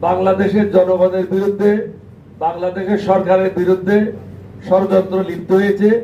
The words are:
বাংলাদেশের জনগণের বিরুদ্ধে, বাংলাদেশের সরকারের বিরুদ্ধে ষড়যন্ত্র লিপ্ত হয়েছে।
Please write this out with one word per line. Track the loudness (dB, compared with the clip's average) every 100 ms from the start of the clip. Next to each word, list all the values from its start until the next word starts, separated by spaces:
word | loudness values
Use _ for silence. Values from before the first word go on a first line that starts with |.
| 0
বাংলাদেশের | 0 0 0 0 0 2 2
জনগণের | 2 2 0 0 -2
বিরুদ্ধে, | -2 -2 0 0 0 -4 -12 -20 -20 -20 -6 -6
বাংলাদেশের | -4 -6 -6 -4 -4 0
সরকারের | 0 2 2 2 -2
বিরুদ্ধে | 0 0 2 0 0 -6 -16 -20 -20 -18 0
ষড়যন্ত্র | 0 2 0 0 -4 -4
লিপ্ত | -8 0 2
হয়েছে। | 2 2 2 2